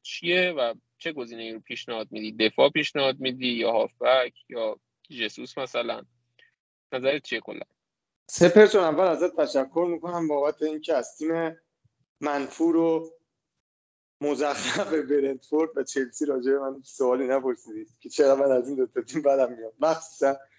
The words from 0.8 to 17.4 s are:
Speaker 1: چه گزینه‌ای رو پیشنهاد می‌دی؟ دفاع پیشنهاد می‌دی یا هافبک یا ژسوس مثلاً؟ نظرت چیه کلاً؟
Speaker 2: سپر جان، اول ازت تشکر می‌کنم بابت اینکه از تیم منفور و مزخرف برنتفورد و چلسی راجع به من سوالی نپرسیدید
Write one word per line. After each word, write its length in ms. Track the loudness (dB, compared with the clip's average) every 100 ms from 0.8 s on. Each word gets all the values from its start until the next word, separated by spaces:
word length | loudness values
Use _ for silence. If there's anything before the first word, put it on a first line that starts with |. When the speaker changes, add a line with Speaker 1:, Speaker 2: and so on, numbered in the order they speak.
| _ _
Speaker 1:
چه 140 | -10
گزینه‌ای 400 | -8 -10 -10 -10
رو 80 | -12
پیشنهاد 480 | -12 -12 -8 -8 -8
می‌دی؟ 380 | -10 -8 0 0
دفاع 220 | 4 4
پیشنهاد 500 | 4 -2 0 -2 -2
می‌دی 280 | -6 -4 -4
یا 240 | -2 0
هافبک 600 | 0 0 0 2 2 2 _ -12
یا 280 | -6 -6 -6 _ _ -16
ژسوس 480 | -8 -8 -8 -14 -10
مثلاً؟ 440 | -6 -4 -4 -6 -10 _ _ _ _ _ _ _ -10
نظرت 300 | -4 -2 -2
چیه 180 | -4 -8
کلاً؟ 200 | -8 -14 -14 _ _ _ _ _ -6
Speaker 2:
سپر 360 | 4 8 10 10
جان، 180 | 8
اول 200 | 2 2
ازت 320 | 2 2 0 0
تشکر 500 | 0 0 0 -2 -2
می‌کنم 380 | -2 -6 -4 -2
بابت 340 | 0 0 -2
اینکه 320 | -4 -4 -2
از 220 | -2 -2 -6
تیم 420 | -4 -2 -4 -8 _ _ _ _ _ -6
منفور 560 | -4 -2 -4 -2 2 2
و 340 | 2 0 -4 -18 _ _ _ _ _ _ _ _ _ -8
مزخرف 720 | -4 -2 -2 -2 -4 -4 -2
برنتفورد 800 | -2 0 0 0 -4 -2 -2 0 -4
و 60 |
چلسی 440 | -4 -4 -4 -4 -2
راجع 260 | -2 0
به 60 | 0
من 240 | -2 -8
سوالی 420 | -12 -2 0 2 2
نپرسیدید 640 | 0